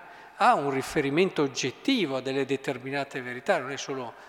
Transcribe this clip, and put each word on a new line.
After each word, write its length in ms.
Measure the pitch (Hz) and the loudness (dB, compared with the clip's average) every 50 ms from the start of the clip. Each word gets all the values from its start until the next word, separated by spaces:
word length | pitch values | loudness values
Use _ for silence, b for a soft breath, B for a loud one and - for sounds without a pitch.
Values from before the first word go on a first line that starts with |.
| B B B B B B B | B B B B B B B
ha 180 | - 196 233 247 | 4 6 6 6
un 160 | 180 143 143 | 6 4 0
riferimento 720 | 135 135 127 - - 170 139 139 135 156 190 185 - - 147 | 0 -2 -2 -2 0 0 2 2 4 4 4 2 2 0 0
oggettivo 720 | 135 123 - - 131 - - - - 269 247 185 143 135 | 0 0 -2 -4 -4 -4 -4 -2 0 0 2 2 0 -2
a 40 | 131 | -2
delle 240 | 123 135 135 139 139 | -2 -2 0 0 0
determinate 800 | 135 139 131 - - 135 123 120 135 135 143 139 - - 143 123 | 0 0 -2 -2 -4 -6 -6 -6 -6 -4 -4 -4 -4 -6 -8 -8
verità, 360 | 123 123 127 - - 196 165 | -8 -8 -4 0 0 0 0
non 120 | 131 131 | 0 -4
è 60 | 139 | -6
solo 360 | 127 - - 139 131 123 113 - B B | -8 -8 -8 -8 -8 -8 -10 -12 B B